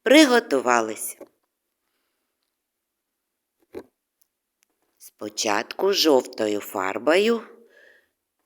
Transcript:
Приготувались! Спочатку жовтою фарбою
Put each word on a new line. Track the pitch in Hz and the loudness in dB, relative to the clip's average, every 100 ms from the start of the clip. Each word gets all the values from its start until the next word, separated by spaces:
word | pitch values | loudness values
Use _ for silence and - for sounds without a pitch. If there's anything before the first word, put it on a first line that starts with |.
Приготувались! | 233 294 285 240 240 135 120 120 110 107 - - - _ _ _ _ _ _ _ _ _ _ _ _ _ _ _ _ _ _ _ _ _ _ _ _ - - _ _ _ _ _ _ _ _ _ _ _ | 4 6 6 4 0 -2 2 2 0 -6 -14 -16 -20 _ _ _ _ _ _ _ _ _ _ _ _ _ _ _ _ _ _ _ _ _ _ _ _ -20 -20 _ _ _ _ _ _ _ _ _ _ _
Спочатку | - _ 107 - 110 104 - - 190 | -20 _ -12 -6 -2 -2 -4 -4 -2
жовтою | 185 156 131 - - 107 104 | 0 2 2 0 -4 -4 -4
фарбою | - 104 95 101 123 175 220 226 - - _ _ _ _ _ _ _ _ | -8 -6 -6 -4 0 2 2 -2 -6 -20 _ _ _ _ _ _ _ _